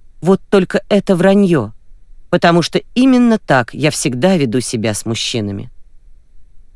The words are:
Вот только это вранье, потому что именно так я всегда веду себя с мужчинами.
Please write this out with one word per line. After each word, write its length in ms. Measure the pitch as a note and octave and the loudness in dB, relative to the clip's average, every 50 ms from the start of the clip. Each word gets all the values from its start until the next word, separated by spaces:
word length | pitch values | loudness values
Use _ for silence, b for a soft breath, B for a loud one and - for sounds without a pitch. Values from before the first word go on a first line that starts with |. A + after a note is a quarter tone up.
| - - - - | -20 -20 -16 -6
Вот 220 | - E3 G3 - - - | 0 0 0 0 0 0
только 320 | - G3 F#3 - - F#3+ - - | 0 0 2 0 -2 -6 -2 0
это 260 | G#3 G3+ - - G3 | 0 0 2 2 0
вранье, 560 | E3 F3 G3 G3 G#3 G3+ F3+ E3+ C#3+ G#2+ G#2 - - - - - - - - - - - - | 2 4 4 4 4 4 4 2 0 0 -4 -8 -16 -20 -20 -20 -20 -20 -20 -20 -20 -8 -4
потому 320 | - F3+ - F3 E3+ E3+ | -2 0 2 2 2 2
что 200 | D#3 - - E3+ - - - | 0 0 -4 -6 -6 -4 -2
именно 420 | A#3 B3+ C4+ B3+ B3 B3 A#3 A3 G#3 | 2 2 4 4 4 4 4 2 0
так 340 | - - D3 C3 A#2 - - | 0 0 0 0 0 -2 -6
я 180 | - C#3 D3+ | -2 -2 -2
всегда 440 | - - - D3 A#2 B2 C3 F#3 G3 | -2 -2 -4 -4 -2 0 2 2 2
веду 240 | E3+ C#3 A#2+ G#2+ B2+ | 2 0 0 0 -2
себя 340 | A#2 - - A#2 G#2 A2+ G#2 | -4 -2 -6 -4 -4 -4 -4
с 120 | - - | -4 -4
мужчинами. 680 | A2 A2+ - - - - A#2 G#2 G2+ G2 G2+ A2+ - - - - - - - - - - - - - - - - - - - - - - | -6 -6 -4 -6 -6 -4 -4 -6 -6 -8 -8 -12 -14 -16 -20 -20 -20 -20 -20 -20 -20 -20 -20 -20 -20 -20 -20 -20 -20 -20 -20 -20 -20 -20